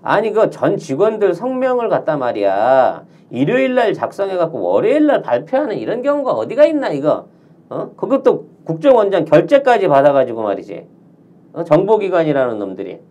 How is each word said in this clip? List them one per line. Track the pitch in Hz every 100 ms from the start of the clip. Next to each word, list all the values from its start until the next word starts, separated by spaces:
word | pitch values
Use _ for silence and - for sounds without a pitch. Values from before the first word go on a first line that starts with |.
아니, | 110 165 220
그 | 202 214
전 | - 143 202
직원들 | - 165 208 214 196 170
성명을 | 247 254 254 247 226
갖다 | 156 - 151
말이야. | 123 113 101 98 117 135 117 85 - _ _
일요일 | 117 143 247 262 254
날 | 226
작성해갖고 | 175 - - 196 185 160 135
월요일 | 90 101 185 285 302
날 | 233
발표하는 | - 202 - 262 294 170
이런 | 113 226
경우가 | 262 285 254
어디가 | 127 113 233 302
있나, | 302 247
이거? | 147 147 104 - _ _ _ _
어? | 131 202 -
그것도 | 202 269 262 - - _ -
국정원장 | 160 277 240 202 190 151
결재까지 | - - 285 269 233 185
받아가지고 | 139 143 139 127 113
말이지. | 107 98 - 85 - _ _ _ _ _ _
어? | 143
정보기관이라는 | 165 170 196 220 196 175 156 139 127 107
놈들이. | 98 92 95 85 -